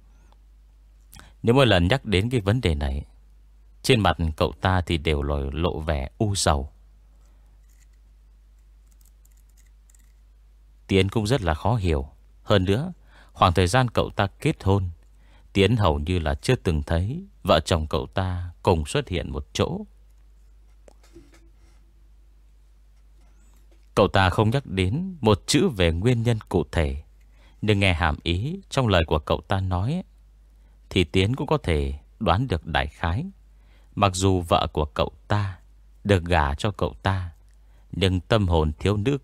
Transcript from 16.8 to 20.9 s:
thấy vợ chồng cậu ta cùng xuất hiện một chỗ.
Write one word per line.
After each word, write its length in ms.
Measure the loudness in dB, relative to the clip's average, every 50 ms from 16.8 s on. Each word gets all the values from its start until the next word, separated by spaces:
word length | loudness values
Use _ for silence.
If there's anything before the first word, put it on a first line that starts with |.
| -2
thấy 420 | -2 -2 -2 -2 -2 -6 -8 -12 -16 _ -8 0
vợ 160 | 2 2 4 4
chồng 220 | 2 0 -2 -2 -2
cậu 200 | -4 -6 -6 -6
ta 440 | -6 -6 -6 -4 -6 -8 -8 -10 -10 _ 0
cùng 220 | 2 2 2 0
xuất 220 | -2 -4 -6 -6 -4
hiện 240 | -6 -6 -6 -6
một 160 | -8 -10 -10 _ -2
chỗ. 280 | -2 -2 -2 -2 -8 -10 -14 _ _ _ _ _ _ _ _ _ _ _ -20 -20 _ _ _ _ _ -20 -20